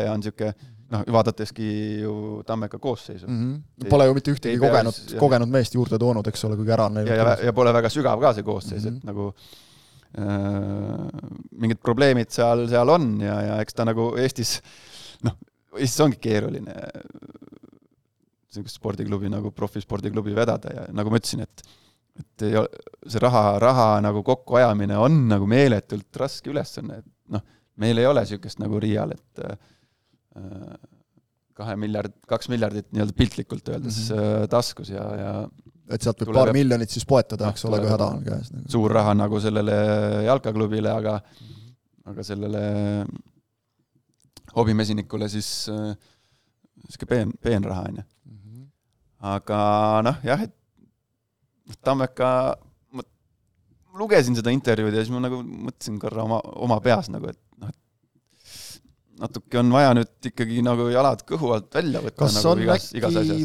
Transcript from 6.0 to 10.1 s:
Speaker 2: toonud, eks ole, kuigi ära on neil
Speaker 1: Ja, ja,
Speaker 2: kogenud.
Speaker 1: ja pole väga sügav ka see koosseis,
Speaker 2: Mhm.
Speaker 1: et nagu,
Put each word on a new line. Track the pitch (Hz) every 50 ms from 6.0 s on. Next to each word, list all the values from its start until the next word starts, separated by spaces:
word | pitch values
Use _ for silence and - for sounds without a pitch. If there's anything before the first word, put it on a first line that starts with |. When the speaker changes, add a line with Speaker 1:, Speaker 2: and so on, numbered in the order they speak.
| 117
Speaker 2:
toonud, | 123 120 110 101
eks | 107 104 - - 110
ole, | 107 104
kuigi | 110 107 113
ära | 117 110 101
on | 107 107
neil | 107
Speaker 1:
Ja, | 117 113
ja, | 110 113
Speaker 2:
kogenud. | 117 117 - 98
Speaker 1:
ja | 120 113
pole | 123 123 117 117 120
väga | 113 110 120
sügav | 147 139 127 110 113 139
ka | 139 117
see | 104 98 107
koosseis, | 104 98 98 107 - 104 107
Speaker 2:
Mhm. | 110 120 131
Speaker 1:
et | -
nagu, | 107 98 101 101 101 101 - - - - - - _ _ _ _ _ _ - _ _